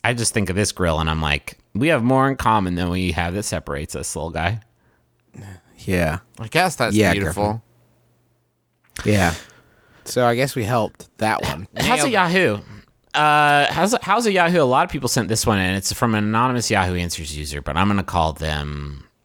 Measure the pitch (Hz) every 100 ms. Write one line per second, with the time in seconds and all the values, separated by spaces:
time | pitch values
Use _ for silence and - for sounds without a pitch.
0 | 117 120 113 113 95 92 104 - 87 78
1 | 80 80 76 73 - - _ 98 151 147
2 | 120 131 135 135 117 110 92 87 90 90
3 | 92 82 87 95 107 85 76 71 76 67
4 | - - 80 80 85 113 - _ _ _
5 | _ _ _ - 101 92 _ - - 90
6 | 80 80 - - 110 160 180 - 113 107
7 | 104 101 95 98 104 113 - _ _ _
8 | _ _ _ _ _ _ _ _ _ -
9 | - 104 87 82 - - _ _ _ _
10 | - 123 120 120 135 131 104 120 107 -
11 | - - 110 104 - 80 98 - - 254
12 | 269 208 175 185 156 104 - 104 - _
13 | _ 143 151 147 147 143 143 139 190 240
14 | - 214 233 185 170 175 131 131 180 147
15 | 123 131 98 110 123 101 92 95 - -
16 | 120 107 104 113 127 123 - 101 92 90
17 | 87 - 76 76 73 73 71 76 101 101
18 | - 90 80 76 78 76 73 73 73 71
19 | - _